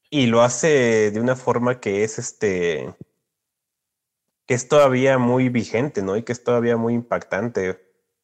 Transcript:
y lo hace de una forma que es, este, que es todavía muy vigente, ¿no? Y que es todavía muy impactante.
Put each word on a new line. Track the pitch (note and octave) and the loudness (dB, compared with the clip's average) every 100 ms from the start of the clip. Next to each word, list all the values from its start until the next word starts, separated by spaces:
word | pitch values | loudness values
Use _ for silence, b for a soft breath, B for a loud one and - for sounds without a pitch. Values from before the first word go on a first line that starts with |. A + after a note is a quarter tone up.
| _ | _
y | D3 B2 | 0 2
lo | A#2 | 4
hace | A#2+ - E3+ D3 A#2+ A2 G#2+ | 4 2 2 2 4 2 2
de | G#2 | 0
una | B2 B2+ | -2 -2
forma | - A#2+ B2 B2+ | -2 0 -2 -2
que | G#2+ G2 | -4 -2
es, | G#2+ - | -2 -4
este, | A#2 - G#2+ F#2 F2 D2+ B1+ - - _ _ _ _ _ _ _ _ _ _ _ _ _ - | -12 -4 -2 0 -2 -4 -8 -14 -20 _ _ _ _ _ _ _ _ _ _ _ _ _ -4
que | |
es | B2 - | -4 2
todavía | D3 C#3 B2+ C3+ C3 | 4 4 4 2 2
muy | A#2+ B2+ B2+ | 2 0 0
vigente, | A#2+ G2+ A2 C#3+ G#2+ | -2 -4 -4 -4 -4
¿no? | F#2+ G#2 | -4 -4
Y | |
que | A#2 | -6
es | - | -6
todavía | - A#2+ A#2 A#2 | -2 0 0 0
muy | A#2 | -2
impactante. | A#2+ A#2 F2+ - F#2+ A#2 G#2 F#2 F#2 _ _ _ _ | -4 -4 -6 -4 -6 -4 -4 -6 -8 _ _ _ _